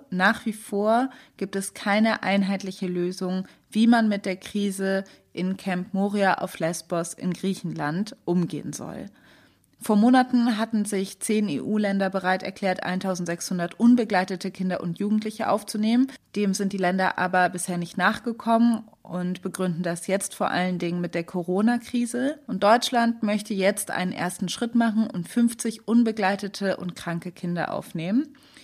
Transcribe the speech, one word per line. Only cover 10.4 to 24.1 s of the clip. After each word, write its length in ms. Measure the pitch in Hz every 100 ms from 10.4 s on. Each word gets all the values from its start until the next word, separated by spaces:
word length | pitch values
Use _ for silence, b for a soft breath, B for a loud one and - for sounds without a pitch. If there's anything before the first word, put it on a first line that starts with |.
| 233 214
hatten 280 | 226 220 208
sich 340 | 196 190 -
zehn 300 | - 214 208
E-U-Länder 600 | 135 - 214 208 196 196
bereit 320 | 190 185 185
erklärt, 420 | 190 190 190 185
eintausendsechshundert 960 | - 185 190 180 170 175 - 180 175 -
unbegleitete 680 | 233 247 214 196 185 185 190
Kinder 300 | - 185 180
und 180 | 175 165
Jugendliche 520 | 208 214 214 214 -
aufzunehmen. 600 | 214 220 220 214 240 262 - _ 202
Dem 160 | 202
sind 180 | 190 196
die 60 | 196
Länder 420 | 180 185 185 -
aber 300 | 180 185 180
bisher 280 | 180 - 175
nicht 200 | 170 -
nachgekommen 840 | 180 220 247 226 226 226 233 220 - _
und 400 | - 180 180 180
begründen 420 | 190 170 185 165
das 240 | 170 170 -
jetzt 280 | 196 - -
vor 140 | 196
allen 300 | - 185 175
Dingen 220 | 170 175
mit 120 | 175 170
der 100 | 170
Corona-Krise. 1120 | 180 175 185 220 240 233 247 240 240 262 302 -
Und 160 | 185
Deutschland 600 | 202 240 - 247 233 226
möchte 300 | 208 208 208
jetzt 380 | 196 190 220 -
einen 220 | - 180